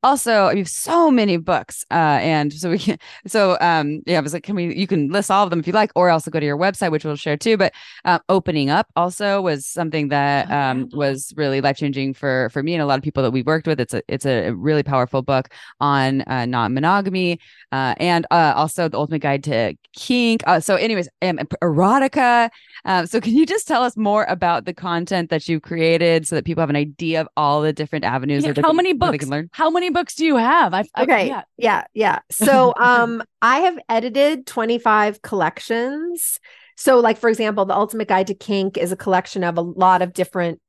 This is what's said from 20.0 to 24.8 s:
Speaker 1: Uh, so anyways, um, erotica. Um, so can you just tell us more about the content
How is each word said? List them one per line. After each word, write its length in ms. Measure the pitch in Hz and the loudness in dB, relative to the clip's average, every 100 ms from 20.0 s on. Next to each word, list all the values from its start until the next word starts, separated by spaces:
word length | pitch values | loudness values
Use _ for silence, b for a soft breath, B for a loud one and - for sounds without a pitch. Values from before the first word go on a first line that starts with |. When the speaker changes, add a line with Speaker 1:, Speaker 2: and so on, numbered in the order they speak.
| - 247 240 226 - | -2 0 2 0 2
Speaker 1:
Uh, 140 | 175 | 0
so 160 | 160 190 | 2 0
anyways, 320 | 226 214 165 _ | 0 -2 -4 _
um, 160 | 185 165 147 - | -4 -4 -6 -4
erotica. 840 | 175 151 185 262 269 302 254 240 233 B B B - | -2 2 2 4 2 2 2 4 2 B B B -2
Um, 200 | 190 170 | -2 0
so 140 | 247 | -2
can 140 | 214 | 2
you 100 | 233 | 2
just 240 | 320 403 - | 2 0 0
tell 140 | 269 | 0
us 140 | 247 220 | 0 -2
more 280 | 208 208 | 0 0
about 400 | - 180 180 170 | 0 0 0 -2
the 80 | 113 | -4
content 560 | 175 | -10